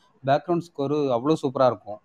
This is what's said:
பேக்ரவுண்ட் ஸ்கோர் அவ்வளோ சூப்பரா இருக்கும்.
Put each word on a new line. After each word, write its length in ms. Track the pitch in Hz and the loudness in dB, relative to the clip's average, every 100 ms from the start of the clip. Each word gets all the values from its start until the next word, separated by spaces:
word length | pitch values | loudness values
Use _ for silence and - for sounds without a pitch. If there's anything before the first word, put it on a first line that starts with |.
| _ _ 131 | _ _ -2
பேக்ரவுண்ட் 340 | 147 - 170 | 0 0 -4
ஸ்கோர் 320 | 170 - 139 | -4 -6 -2
அவ்வளோ 420 | 151 135 117 143 160 | 0 0 0 0 0
சூப்பரா 240 | 139 131 127 | 0 2 2
இருக்கும். 360 | 110 101 104 | 0 -8 -16